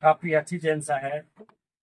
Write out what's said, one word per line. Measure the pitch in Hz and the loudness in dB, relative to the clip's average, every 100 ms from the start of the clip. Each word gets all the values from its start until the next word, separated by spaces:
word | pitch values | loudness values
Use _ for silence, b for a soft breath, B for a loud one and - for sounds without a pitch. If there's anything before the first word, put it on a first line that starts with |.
काफी | 156 156 170 | 2 2 2
अच्छी | 156 151 175 | -2 -2 -4
चेनसा | 160 151 147 139 | -2 -2 -2 -4
है | 139 151 151 - 220 _ _ _ | -4 -8 -10 -20 -20 _ _ _